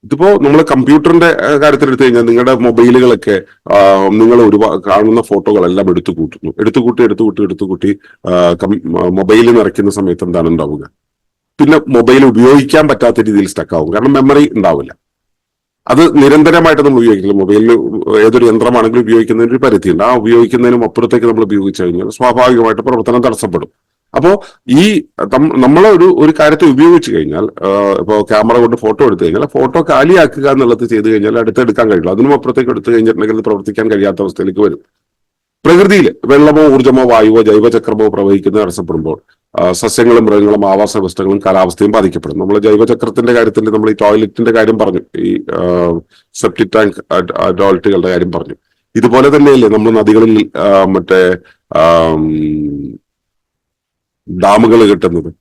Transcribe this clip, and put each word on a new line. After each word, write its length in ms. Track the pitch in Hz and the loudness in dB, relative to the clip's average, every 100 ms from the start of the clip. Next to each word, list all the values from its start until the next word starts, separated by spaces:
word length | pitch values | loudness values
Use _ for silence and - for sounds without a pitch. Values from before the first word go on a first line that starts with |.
ഇതിപ്പോ 220 | 107 143 185 | -8 0 2
നമ്മൾ 360 | 202 139 151 | 2 2 2
കമ്പ്യൂട്ടറിന്റെ, 640 | 160 131 123 151 151 165 170 | 2 0 2 2 2 2 2
ആ, 300 | - 107 143 | 0 -2 0
കാര്യത്തിൽ 300 | 147 135 139 | 0 0 -2
എടുത്തു 160 | 127 | 0
കഴിഞ്ഞാൽ 200 | 131 120 | 2 2
നിങ്ങളുടെ 320 | 117 117 123 | 2 2 2
മൊബൈലുകളൊക്കെ, 880 | 127 120 117 120 123 123 113 - 98 - _ - | 0 0 2 2 4 2 0 -2 -4 -6 _ -2
ആ, 340 | 101 98 98 95 | 2 2 2 0
നിങ്ങൾ 400 | 104 110 120 110 | 2 4 4 4
ഒരുപാട് 340 | 101 110 95 | 2 0 -2
കാണുന്ന 400 | 101 98 107 113 | -2 0 2 0
ഫോട്ടോകളെല്ലാം 680 | 110 101 92 104 90 92 95 | -2 -4 0 0 0 -2 -2
എടുത്തു 200 | 87 - | -2 -4
കൂട്ടുന്നു, 440 | 82 80 - 80 - | -6 -8 -8 -14 -6
എടുത്തു 200 | 107 139 | -2 -2
കൂട്ടി, 240 | 120 117 | -2 0
എടുത്തു 200 | 117 101 | -2 0
കൂട്ടി, 200 | 113 95 | -4 -2
എടുത്തു 220 | 101 90 | -6 -6
കൂട്ടി, 340 | 98 92 101 101 _ _ - | -8 -6 -6 -6 _ _ -4
ആ, 260 | 90 87 | 0 0
കം-, 460 | 87 95 101 82 85 | 0 -4 -4 -4 -4
ആ, 100 | 87 | -2
മൊബൈൽ 460 | 92 95 107 117 | -2 2 4 4
നിറയ്ക്കുന്ന 360 | 120 104 - 101 | 2 0 -2 -4
സമയത്ത് 340 | 101 95 87 | -2 -6 -4
എന്താണ് 240 | 90 87 82 | -4 -4 -2
ഉണ്ടാവുക? 420 | 82 76 76 82 _ _ _ _ _ _ _ | -2 -4 -8 -14 _ _ _ _ _ _ _
പിന്നെ 200 | 143 156 - | 2 2 2
മൊബൈൽ 360 | 123 113 131 | 0 2 4
ഉപയോഗിക്കാൻ 640 | 135 110 123 143 139 160 151 | 4 4 4 4 2 0 0
പറ്റാത്ത 320 | 131 120 117 | 0 0 0
രീതിയിൽ 280 | 110 101 95 | 0 0 -2
സ്റ്റക്ക് 280 | - 80 85 | -6 -6 -4
ആവും, 160 | 78 | -4
കാരണം 200 | 101 127 | -2 0
മെമ്മറി 380 | 139 135 143 147 | 2 2 2 2
ഉണ്ടാവില്ല. 500 | 117 92 73 67 - _ _ _ _ _ _ _ _ - | 0 0 -2 -6 -18 _ _ _ _ _ _ _ _ -4
അത് 340 | 127 165 147 | 2 2 4
നിരന്തരമായിട്ട് 600 | 139 151 156 170 165 151 | 4 4 4 2 0 0
നമ്മൾ 160 | 143 127 | 2 2
ഉപയോഗിക്കില്ല. 340 | 117 101 95 | 2 0 0
മൊബൈലിൽ 400 | 101 95 104 113 117 - 107 - 107 110 | -2 0 2 2 2 0 -8 -2 2 2
ഏതൊരു 180 | 120 | 4
യന്ത്രമാണെങ്കിലും 580 | 117 110 117 123 110 120 | 2 2 0 0 0 -2
ഉപയോഗിക്കുന്നതിന് 500 | 110 113 113 113 117 | 0 0 0 -2 -2
ഒരു 60 | 127 | 0
പരിധിയുണ്ട്. 460 | 131 104 92 85 | 0 0 -2 -2
ആ 120 | 110 123 | 0 0
ഉപയോഗിക്കുന്നതിനും 680 | 107 117 117 123 120 120 | 2 2 2 0 0 0
അപ്പുറത്തേക്ക് 420 | 113 - 117 123 117 | -2 -2 -2 0 0
നമ്മൾ 160 | 110 | -2
ഉപയോഗിച്ചു 400 | 107 101 98 92 | -2 -2 -4 -4
കഴിഞ്ഞാൽ 280 | 90 87 101 | -6 -4 -8
സ്വാഭാവികമായിട്ട് 720 | - 123 117 127 123 113 107 | -4 -2 0 2 2 0 -2
പ്രവർത്തനം 400 | 117 123 110 123 | -4 -4 -2 -2
തടസ്സപ്പെടും. 460 | 123 110 107 85 - _ _ _ _ - | -2 -4 -6 -8 -10 _ _ _ _ -2
അപ്പോ 280 | 160 202 - _ - | 0 -2 -6 _ -2
ഈ 320 | 139 202 196 | 2 2 0
തം-, 600 | - - 101 131 156 131 | -6 -10 -4 -2 0 0
നമ്മളെ 280 | 127 156 214 | 2 4 4
ഒരു, 140 | 190 | 4
ഒരു 280 | 180 - 156 156 | 4 4 0 2
കാര്യത്തെ 240 | 151 156 | 0 2
ഉപയോഗിച്ചു 480 | 170 131 165 175 - | 2 4 4 4 0
കഴിഞ്ഞാൽ, 320 | 95 73 78 | -4 -4 -6
ആ, 480 | 107 - 98 98 101 98 | -8 -6 -4 -2 0 -2
ഇപ്പോ 240 | 90 107 | -2 -2
ക്യാമറ 360 | 101 107 110 123 | 0 0 2 2
കൊണ്ട് 180 | 117 117 | 2 0
ഫോട്ടോ 280 | 110 107 | -2 0
എടുത്തു 200 | 135 95 | 0 0
കഴിഞ്ഞാൽ 180 | 85 90 | -2 -2
ആ 40 | 139 | -4
ഫോട്ടോ 380 | 135 131 160 156 | -2 -2 -2 0
കാലിയാക്കുക 600 | 139 147 185 156 - 139 | 0 2 2 2 0 -2
എന്നുള്ളത് 380 | 135 123 117 117 | 0 0 0 -2
ചെയ്തു 200 | 113 110 | -2 0
കഴിഞ്ഞാൽ 300 | 110 104 113 | 0 0 -2
അടുത്തെടുക്കാൻ 520 | 113 107 120 104 110 | -2 -2 -2 0 0
കഴിയില്ല. 200 | 95 82 | 0 -2
അതിനും 220 | 98 131 | -2 0
അപ്പുറത്തേക്ക് 380 | 139 - 123 123 | 0 -2 -4 -4
എടുത്തു 200 | 110 101 | -4 -2
കഴിഞ്ഞിട്ടുണ്ടെങ്കിൽ 460 | 117 110 110 107 110 | 0 0 -2 -4 -4
അത് 80 | |
പ്രവർത്തിക്കാൻ 460 | 107 104 101 104 110 | -4 -4 -6 -6 -2
കഴിയാത്ത 260 | - 101 175 | -2 -2 -2
അവസ്ഥയിലേക്ക് 400 | 196 - 95 95 | -6 -4 -8 -2
വരും. 180 | 104 - _ _ _ _ _ _ _ _ 143 | -2 -4 _ _ _ _ _ _ _ _ 0
പ്രകൃതിയിൽ 480 | 175 202 202 151 - | 2 4 2 0 -2
വെള്ളമോ 500 | - 139 151 151 156 | 0 2 4 4 4
ഊർജ്ജമോ 300 | 135 127 131 | 4 2 2
വായുവോ 380 | 127 117 110 113 | 2 2 4 2
ജൈവചക്രമോ 680 | 107 107 113 113 107 107 107 | 2 2 2 0 -4 -2 -2
പ്രവഹിക്കുന്നത് 540 | 101 98 98 98 104 | 0 0 0 0 -2
തടസ്സപ്പെടുമ്പോൾ, 580 | 98 87 85 82 78 76 _ _ _ - | -4 -6 -8 -8 -6 -10 _ _ _ -4
ആ, 120 | 90 | -4
സസ്യങ്ങളും 520 | 92 113 - 117 117 | -2 -4 0 2 2
മൃഗങ്ങളും 420 | 110 104 104 104 101 | 2 2 2 0 0
ആവാസ 300 | 98 104 110 | 0 0 -2
വ്യവസ്ഥകളും 440 | 92 87 95 98 98 | -6 -6 -4 -2 0
കാലാവസ്ഥയും 440 | 95 92 85 101 | 0 0 0 0
ബാധിക്കപ്പെടും. 480 | 110 95 82 78 73 | 0 -2 -4 -8 -8
നമ്മൾ 200 | 92 104 | -4 -2
ജൈവചക്രത്തിന്റെ 720 | 107 104 113 117 113 110 117 | 2 2 2 -2 -4 -4 -2
കാര്യത്തിൽ 280 | 120 113 107 | 0 0 -2
നമ്മൾ 300 | 110 107 107 | -2 -2 -2
ഈ 20 | |
ടോയ്ലറ്റിന്റെ 580 | 104 104 107 110 - 117 | 0 0 0 -2 -4 -2
കാര്യം 280 | 113 110 110 | 0 0 0
പറഞ്ഞു, 220 | 104 90 - - | -2 -4 -8 -8
ഈ, 220 | 95 95 | -6 -6
ആ, 600 | - 85 87 90 87 85 - _ _ | -6 -6 -4 -2 -2 -4 -10 _ _
സെപ്റ്റിക് 340 | - - - 104 | -6 -6 -4 -2
ടാങ്ക് 400 | 110 104 - - | 0 -2 -4 -6
അഡ്-, 180 | 87 87 | -6 -6
അഡോൾട്ടുകളുടെ 760 | - 92 90 98 90 104 98 87 | -6 -4 -2 -2 0 -2 -2 -2
കാര്യം 240 | 90 90 | -2 -4
പറഞ്ഞു. 220 | 85 71 - _ _ _ 110 | -6 -10 -18 _ _ _ -2
ഇതുപോലെ 400 | 117 123 139 143 | 0 2 2 4
തന്നെയല്ലേ 320 | 143 135 113 | 4 4 4
നമ്മൾ 220 | 107 110 | 2 0
നദികളിൽ, 600 | 113 104 107 113 107 - - | 0 2 2 4 2 -2 -4
ആ, 260 | 92 98 | 0 0
മറ്റേ, 520 | 95 95 85 92 90 90 _ _ _ - | 2 -2 0 0 2 -2 _ _ _ -2
ആം, 480 | 82 85 82 80 80 78 78 76 73 71 69 - _ _ _ _ _ _ _ _ _ _ _ _ - 90 | 2 2 0 -2 -4 -4 -4 -6 -8 -10 -14 -16 _ _ _ _ _ _ _ _ _ _ _ _ -16 -4
ഡാമുകൾ 460 | 98 107 113 117 107 | 0 2 4 4 4
കെട്ടുന്നത്? 480 | 98 92 85 78 - | 2 -2 -4 -8 -16